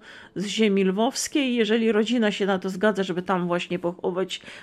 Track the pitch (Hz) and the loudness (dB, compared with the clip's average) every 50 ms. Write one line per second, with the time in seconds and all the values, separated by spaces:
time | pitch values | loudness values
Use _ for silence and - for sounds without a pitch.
0 | - - - - - - - - 190 202 185 208 220 214 196 196 190 190 185 202 | -4 -10 -20 -20 -20 -12 -8 -6 -6 -4 0 2 2 4 4 4 2 2 2 2
1 | 226 262 247 - - - - 311 277 254 240 240 220 202 220 240 226 220 220 214 | 0 0 -2 -4 -6 -2 0 0 0 2 2 2 2 2 2 2 2 4 4 2
2 | 226 214 240 254 220 208 196 - 208 190 196 185 185 190 190 185 190 214 208 196 | 2 2 2 2 2 2 0 0 0 0 0 0 -2 -4 -2 0 2 2 2 2
3 | 196 185 175 175 180 - 196 180 175 175 175 175 180 - 175 175 - 170 175 - | -2 -4 -4 -4 -2 -2 0 0 0 0 0 -2 -2 -4 -6 -4 -4 -4 -6 -4
4 | - 185 180 180 190 185 - - - - - - | -4 -4 -2 -2 -4 -4 -6 -10 -12 -14 -20 -20